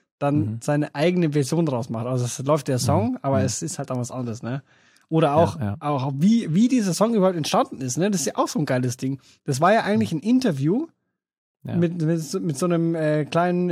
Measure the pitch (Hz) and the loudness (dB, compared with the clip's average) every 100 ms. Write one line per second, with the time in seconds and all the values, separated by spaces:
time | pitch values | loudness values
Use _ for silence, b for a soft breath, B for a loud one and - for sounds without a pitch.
0 | b - 143 131 104 113 - 147 147 143 | b -6 0 0 0 -4 -2 0 0 0
1 | 165 180 165 147 131 160 160 123 127 113 | 0 2 2 0 0 0 0 -2 -4 -4
2 | 123 127 120 - 135 156 139 127 143 151 | -2 -2 -2 -4 0 0 0 0 2 2
3 | 233 254 139 135 135 - 165 - 139 127 | 0 -2 -2 0 0 -2 -6 -8 -6 -6
4 | 120 127 123 107 113 135 b b b b | -6 -6 -8 -8 -8 -8 b b b b
5 | - 160 156 143 170 165 104 98 147 143 | -2 2 4 4 2 0 -6 -4 -4 -2
6 | 135 139 185 233 175 160 240 254 196 160 | -4 2 4 4 2 2 2 2 0 0
7 | 220 226 185 175 139 190 285 110 127 131 | 2 4 2 2 0 0 0 -4 -6 -2
8 | 196 190 139 - 311 - 143 127 127 - | 0 0 -2 -2 -2 -2 0 0 -2 -4
9 | 131 135 b b - 131 170 220 180 214 | -6 -6 b b -6 2 4 4 2 0
10 | 208 160 214 254 254 139 147 226 330 _ | 0 -2 0 2 2 0 0 0 -4 _
11 | _ _ _ _ _ _ - 170 170 175 | _ _ _ _ _ _ -6 0 0 0
12 | 156 170 156 190 180 147 180 170 165 165 | -2 -2 -2 -4 -4 -2 0 0 0 0
13 | 156 151 143 165 180 180 180 | 0 0 0 0 2 0 0